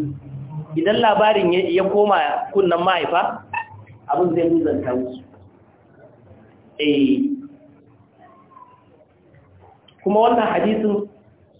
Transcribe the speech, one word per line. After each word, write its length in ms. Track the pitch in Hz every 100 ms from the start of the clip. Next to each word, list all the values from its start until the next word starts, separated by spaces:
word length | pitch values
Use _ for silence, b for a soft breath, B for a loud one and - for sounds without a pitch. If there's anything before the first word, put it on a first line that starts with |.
| - - - - - 156 151 156
idan 260 | 170 226
labarin 500 | 233 202 214 208 180
ya, 80 | 175 180
ya 160 | 175
koma 360 | 190 202 208 185 147 - -
kunnen 260 | 202 185 170
mahaifa, 640 | 175 180 151 170 208 - - - - - - - -
abin 280 | - 180 165
zai 140 | 165
muzanta 460 | 165 151 135 127 127
musu. 280 | 127 - - - - _ _ _ _ - - - - - - - _ -
Eh. 400 | 151 139 131 - - - - - - - _ _ _ _ 719 1077 1077 1047 1047 - _ _ _ _ _ _ _ _ - _ _ _
Kuma 160 | 190 208 233
wannan 160 | 233 208
hadisin, 640 | 180 202 220 214 208 - - _ _ _ _